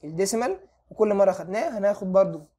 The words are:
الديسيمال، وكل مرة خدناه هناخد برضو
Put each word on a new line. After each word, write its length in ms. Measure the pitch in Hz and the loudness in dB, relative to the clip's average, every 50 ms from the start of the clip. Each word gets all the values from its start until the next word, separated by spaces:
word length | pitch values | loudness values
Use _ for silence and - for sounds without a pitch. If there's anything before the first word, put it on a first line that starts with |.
| - | -14
الديسيمال، 560 | 151 160 170 196 190 226 226 - - 381 370 - - _ _ _ - | -8 -4 -2 -2 -2 0 -2 -2 -2 -4 -6 -10 -18 _ _ _ -10
وكل 240 | - - 214 208 202 | -2 0 0 2 4
مرة 180 | 196 196 190 180 | 4 4 4 2
خدناه 460 | - 165 175 190 220 294 339 247 214 | 0 -4 -6 -6 -4 -4 -4 -2 -2
هناخد 340 | 196 202 202 202 202 185 185 | 0 0 0 -2 -2 2 4
برضو 280 | 196 196 175 160 156 - - _ | 4 4 2 0 -8 -14 -18 _